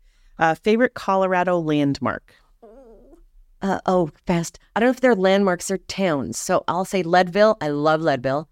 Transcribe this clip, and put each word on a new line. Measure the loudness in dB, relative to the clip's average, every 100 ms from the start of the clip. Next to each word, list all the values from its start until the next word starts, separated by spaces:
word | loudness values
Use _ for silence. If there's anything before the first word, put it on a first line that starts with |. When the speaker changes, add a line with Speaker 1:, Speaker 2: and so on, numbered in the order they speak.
| _ _ _ -2
Speaker 1:
Uh, | -2
favorite | 0 0 0 0
Colorado | -2 -2 0 0 0 0 0
landmark? | 0 0 0 -2 -4 -6 _ _ _ _ -20 -20 -20 -20 -20 -20 _ _ _ -6
Speaker 2:
Uh, | -4 -2
oh, | 0 0 0 -6 -2
fast. | -2 -2 -12 _
I | 0
don't | 0
know |
if | 2
they're | 2
landmarks | 4 2 2 2 -2 -4
or | -8
towns. | -8 -4 -2 -2 -4 -8
So | -2 -2 0
I'll | -4 -2
say | -4
Leadville. | 2 2 2 4 2 2
I | -2
love | 0 0 2
Leadville. | 0 -2 -2 -4 -6